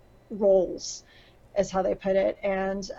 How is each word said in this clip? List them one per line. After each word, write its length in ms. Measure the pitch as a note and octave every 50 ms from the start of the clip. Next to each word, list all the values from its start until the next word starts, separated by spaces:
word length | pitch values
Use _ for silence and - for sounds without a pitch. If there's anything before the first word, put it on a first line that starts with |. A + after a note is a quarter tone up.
| - - - - _ -
roles, 720 | A3+ F#3+ G#3 G3 F#3+ F#3+ F3 - - - - - - - - - - - - - - _ - - - G3+
is 120 | F#3+ F#3+
how 120 | F#3 F#3+
they 120 | F#3 G3+ G3
put 220 | F#3+ - G3 F#3+
it. 220 | F#3+ G3 G#3+ - -
And, 480 | - G3+ F#3+ F#3+ F#3+ F#3+ G3 G3+ F#3+ G3 -